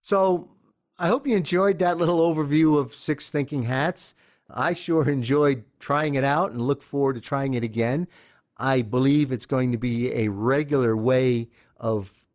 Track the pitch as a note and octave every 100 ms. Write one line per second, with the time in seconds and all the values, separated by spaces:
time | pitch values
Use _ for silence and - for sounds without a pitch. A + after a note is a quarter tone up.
0 | - G3+ F#3+ F3+ - _ _ _ _ _
1 | E3+ B3 C#4 A3 D#3 F3 G3 F3+ F3 E3+
2 | E3+ F3 E3 D#3 D3 D3 D#3+ D3 C3 -
3 | - D3+ - D3 C3+ D3 A#2 C3 D#3 F3+
4 | - - _ _ _ - C#3 E3+ - E3
5 | C#3+ C#3 A#2 C#3+ D3 C3 A2 _ - C#3+
6 | D#3 C#3 C3+ D3 F#3+ A#2+ A#2+ C#3 - C#3+
7 | C#3 B2 - C#3 C#3 B2+ A#2 A2 A#2 C#3
8 | F3 _ - _ _ _ B2 C3+ A2 B2
9 | C3 D3 C#3+ B2+ - C3+ B2+ A#2+ B2 A#2
10 | B2 - A2 G2+ A2+ C3+ D3+ C#3+ A#2+ A2
11 | A2 B2+ C3 A#2+ A#2 _ _ _ A2+ A2
12 | F#2+ _ _